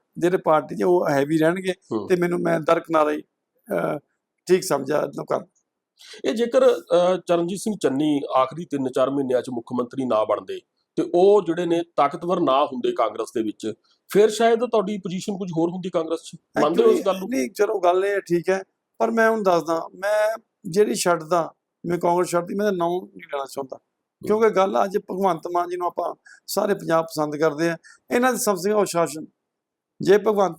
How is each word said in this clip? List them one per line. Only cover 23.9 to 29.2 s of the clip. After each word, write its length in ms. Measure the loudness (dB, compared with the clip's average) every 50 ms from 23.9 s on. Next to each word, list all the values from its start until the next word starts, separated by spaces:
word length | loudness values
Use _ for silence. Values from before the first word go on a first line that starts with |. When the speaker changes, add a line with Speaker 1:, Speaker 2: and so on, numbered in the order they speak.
| _ _ _ _ _ _ -4
Speaker 1:
ਕਿਉਂਕਿ 240 | -2 0 2 2 4
ਗੱਲ 340 | 4 4 2 2 2 0 0
ਅੱਜ 140 | 0 -2 -4
ਭਗਵੰਤ 440 | -6 -6 -4 0 0 0 0 -2 -4 -4 -2
ਮਾਨ 160 | -2 -2 -2
ਜੀ 80 | -4
ਨੂੰ 100 | -6 -6
ਆਪਾਂ 280 | -4 -4 -4 -6 -6 -8 -12 _ -20 -20 -20 _
ਸਾਰੇ 280 | -8 -4 -2 -2 -2 -2
ਪੰਜਾਬ 300 | -4 -2 0 0 0 0
ਪਸੰਦ 320 | -2 -4 -4 -4 -4 -2
ਕਰਦੇ 340 | 0 0 0 0 0 -2 -2
ਆ, 60 | -2 -4 _ -18 -20 _ _ -4 -2
ਇਹਨਾਂ 180 | 0 2 0 0
ਦੇ 60 | 0
ਸਭ 180 | 0 -2 -2
ਤੋਂ 220 | 0 -2 0 0 2
ਅਨੁਸ਼ਾਸਨ। 480 | 0 0 0 0 0 0 -2 -8